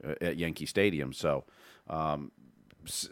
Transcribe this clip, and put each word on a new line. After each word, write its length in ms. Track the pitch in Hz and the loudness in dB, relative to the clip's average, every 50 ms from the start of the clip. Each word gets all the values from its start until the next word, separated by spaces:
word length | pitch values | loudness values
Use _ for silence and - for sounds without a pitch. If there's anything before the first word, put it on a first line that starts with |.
| - | -6
uh, 120 | 73 78 - | -6 -4 -2
at 180 | 87 87 71 | 0 0 0
Yankee 280 | 82 85 82 - - 80 | 0 0 -2 -2 -4 -6
Stadium. 480 | - - 101 101 104 87 73 69 65 - | 0 4 4 4 6 4 2 0 -2 -2
So, 320 | - - 78 71 67 - - - - - - - - _ | 0 2 2 2 2 0 -6 -14 -20 -20 -20 -20 -18 _
um, 440 | - 78 78 78 76 73 73 71 - - - 64 - - - - - - - - | -6 -2 0 0 0 0 -2 -4 -8 -14 -18 -20 -20 -20 -20 -20 -20 -20 -16 -12
s-, 220 | - - - - - | -8 -6 -6 -6 -4